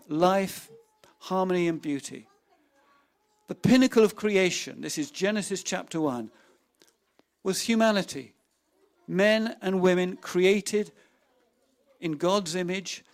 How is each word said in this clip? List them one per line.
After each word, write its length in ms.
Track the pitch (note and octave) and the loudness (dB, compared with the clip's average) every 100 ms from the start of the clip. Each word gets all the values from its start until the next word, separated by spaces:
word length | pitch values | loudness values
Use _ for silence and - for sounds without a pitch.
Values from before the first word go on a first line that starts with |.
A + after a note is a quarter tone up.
| - | -6
life, 600 | D3+ F3+ G3 F#3+ - - - _ _ _ _ | 2 2 2 -2 -8 -18 -20 _ _ _ _
harmony, 500 | - F#3+ F#3 F3+ E3+ | -6 -2 0 0 0
and 120 | D#3+ | -2
beauty. 460 | D3+ C#3 - C3+ - _ _ _ _ _ _ _ _ _ _ _ - | -4 -6 -8 -16 -20 _ _ _ _ _ _ _ _ _ _ _ -16
The 80 | F3+ | 0
pinnacle 480 | - B3+ C4 A#3 | 4 6 6 6
of 140 | G#3+ - | 4 2
creation, 640 | G#3+ G3 F3+ - - - | 0 2 2 -2 -8 -10
this 160 | D3+ - | -8 -6
is 120 | C#3+ | -8
Genesis 540 | - G3 G#3+ F3+ F#3+ | -4 -2 -2 -4 -6
chapter 380 | - F#3 - E3 | -6 -8 -6 -4
one, 280 | D3+ A#2+ A2+ _ _ _ _ _ _ _ _ _ _ _ | -2 -4 -8 _ _ _ _ _ _ _ _ _ _ _
was 200 | F#3+ F3+ | -6 -2
humanity. 720 | - A3+ A3 G3+ - C#3 A#2 _ _ _ _ _ _ _ - | 0 4 4 2 -2 -8 -14 _ _ _ _ _ _ _ -6
Men 480 | F3 G#3 A3 A3 - | 0 2 2 -2 -6
and 200 | F#3+ F#3+ | -4 2
women 360 | F#3 F3+ F3+ - | 4 2 0 -6
created 760 | - F3+ F#3 G#3 - G#3 G#3 - _ _ _ _ _ _ _ _ _ _ | -6 2 4 2 0 -4 -4 -10 _ _ _ _ _ _ _ _ _ _
in 120 | E3 | -6
God's 400 | D3 F3+ G#3 E3+ | -2 0 0 0
image, 500 | F3+ F3 F#3 F3 - - | -4 -4 -6 -8 -14 -16